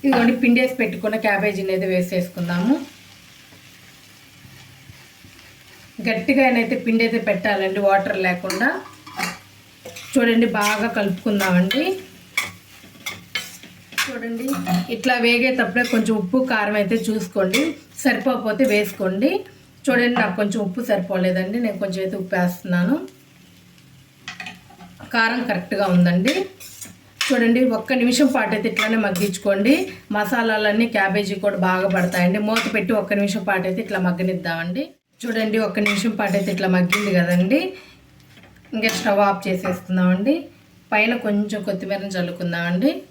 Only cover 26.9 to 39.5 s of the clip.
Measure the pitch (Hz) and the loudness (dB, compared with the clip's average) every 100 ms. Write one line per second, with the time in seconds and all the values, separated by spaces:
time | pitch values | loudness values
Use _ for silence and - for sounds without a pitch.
26.9 | - - - - 247 233 233 254 220 - | -18 -20 -8 0 2 4 4 4 0 -2
27.9 | 254 240 247 285 247 208 214 190 - 214 | 2 2 4 4 4 0 0 0 -2 0
28.9 | 226 208 180 202 180 202 196 214 320 381 | 0 0 0 -2 0 -2 2 4 2 0
29.9 | - - 208 208 240 226 214 214 214 233 | -10 -6 -2 0 0 0 2 2 2 2
30.9 | 220 190 202 196 196 202 185 185 185 190 | 2 2 0 -2 -2 -2 0 0 2 2
31.9 | 180 180 180 180 202 208 220 - 220 185 | 2 0 2 2 2 0 0 0 -2 0
32.9 | 220 196 202 202 214 185 185 185 185 226 | 0 0 0 0 -2 -2 -2 -2 -4 -4
33.9 | 202 180 175 185 180 165 165 175 180 320 | -2 -2 0 -2 -2 -4 -6 -4 -6 -8
34.9 | _ _ _ 240 226 220 220 208 208 208 | _ _ _ -6 -2 0 0 0 0 0
35.9 | 202 226 208 202 196 196 180 190 185 180 | 0 -2 -2 0 0 0 -2 2 2 2
36.9 | 208 202 180 175 180 185 277 370 - - | 0 0 0 2 2 2 2 0 -8 -20
37.9 | - - - - - - - - 220 220 | -20 -20 -20 -20 -20 -20 -20 -10 -4 -2
38.9 | - 220 202 202 190 196 | -2 0 2 2 0 -2